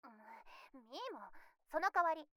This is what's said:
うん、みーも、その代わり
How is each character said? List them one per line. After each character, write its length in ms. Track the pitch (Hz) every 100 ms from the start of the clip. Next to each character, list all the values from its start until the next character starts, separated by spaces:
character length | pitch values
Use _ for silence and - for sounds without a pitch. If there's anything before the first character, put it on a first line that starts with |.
う 60 | 254
ん、 80 | 214 311 311 - - - 269 226
み 80 | 285
ー 140 | 494
も、 180 | 294 202 - - _ _
そ 80 | 311
の 100 | 381
代 140 | 381
わ 100 | 339
り 140 | 320 294